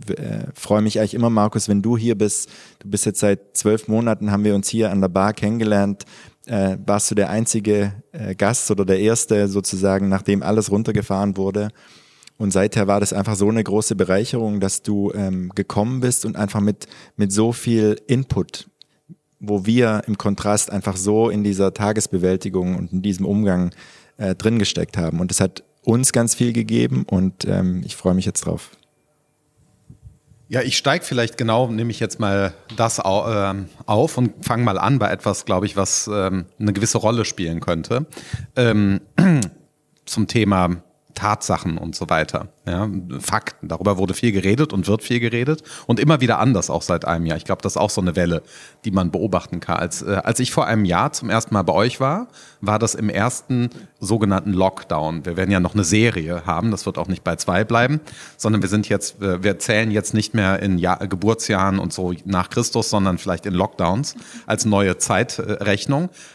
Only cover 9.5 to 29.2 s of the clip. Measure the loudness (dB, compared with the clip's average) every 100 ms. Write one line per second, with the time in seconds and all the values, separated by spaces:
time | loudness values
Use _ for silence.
9.5 | 0 -2 0 2 2 2 0 2 0 2
10.5 | 0 2 0 0 -2 -2 0 0 0 -2
11.5 | -2 -4 -8 -20 -20 _ _ _ -4 0
12.5 | 2 2 2 2 2 2 0 0 0 2
13.5 | 2 0 0 0 0 2 2 0 -2 -2
14.5 | 0 -2 -2 -2 -2 -2 -2 -4 -4 -4
15.5 | -4 -2 0 0 0 0 -2 -2 -4 -2
16.5 | 0 0 0 -6 -20 -12 -2 0 2 2
17.5 | 0 0 2 4 2 0 0 0 -2 -4
18.5 | -8 -18 _ _ _ -20 -20 _ _ -2
19.5 | -2 2 4 4 2 -2 -2 -2 -2 0
20.5 | 0 0 -4 -4 -2 0 2 2 2 0
21.5 | 2 0 0 0 0 -2 0 2 0 -2
22.5 | -2 -2 -2 -4 -2 -2 -2 0 0 2
23.5 | 2 0 -4 -18 -20 _ -6 -4 0 0
24.5 | 2 0 -2 -4 -2 -2 -2 -2 0 -2
25.5 | -2 -20 _ 0 2 2 0 0 0 0
26.5 | 0 0 0 2 0 0 0 0 -2 -2
27.5 | 0 0 -2 -6 -4 0 0 0 -4 -4
28.5 | -6 -8 _ _ _ _ _